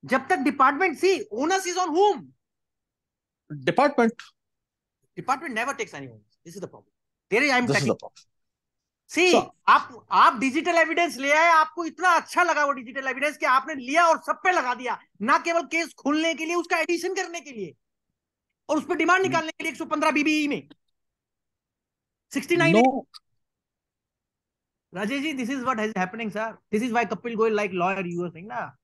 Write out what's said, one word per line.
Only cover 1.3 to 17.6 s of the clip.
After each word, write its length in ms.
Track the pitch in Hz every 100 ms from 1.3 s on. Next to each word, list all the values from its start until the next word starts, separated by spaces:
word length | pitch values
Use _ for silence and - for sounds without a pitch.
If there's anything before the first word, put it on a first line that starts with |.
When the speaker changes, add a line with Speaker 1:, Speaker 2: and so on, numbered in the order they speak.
Speaker 1:
onus 340 | 208 302 381 370
is 100 | 359
on 180 | 359
whom? 300 | 311 415 311 135 _ _ _ _ _ _ _ _ _ _ _ _ 151
Speaker 2:
Department. 480 | 131 170 285 285 233 - - _ _ _ _ _ _ _ _ -
Speaker 1:
Department 380 | 170 269 330
never 200 | 220 233
takes 200 | 254 202
any 140 | 151 135
onus. 300 | 110 _ _
This 100 | 165
is 60 | 185
the 80 | 170
problem. 240 | 110 _ _ _ _ _
There 120 | 214
is, 80 | 285
I 80 | 254
am 80 | 247
Speaker 2:
This 100 | -
is 60 |
Speaker 1:
cutting. 60 | 131
Speaker 2:
the 80 | 82
problem. 280 | - - _ _ _ _ _ _ _ _ _
Speaker 1:
See, 220 | - 359
Speaker 2:
So 180 | - - _ -
Speaker 1:
आप, 380 | 269 - 233 _
आप 280 | 185 277 269
डिजिटल 400 | 262 269 349 339
एविडेंस 380 | 320 330 339 233
ले 160 | 277
आए, 180 | 302 339
आपको 340 | 320 311 -
इतना 240 | 330 - 359
अच्छा 340 | 330 - -
लगा 220 | 349 294
वो 80 | 285
डिजिटल 360 | 269 233 269 269
एविडेंस 280 | 254 294 294
कि 100 | 302
आपने 280 | 254 262
लिया 320 | 294 247 302 339
और 120 | 311
सब 220 | - 311
पे 80 | 381
लगा 220 | 359 254
दिया, 240 | 240 247 196 _ _
ना 160 | 214 311
केवल 240 | 339 339
केस 320 | 294 320 320 -
खोलने 360 | 262 302 330
के 100 | 277
लिए, 100 | 320
उसका 240 | 349 339 349
एडिशन 360 | 320 339 349
करने 260 | 381 370 339
के 120 | 294
लिए। 220 | 233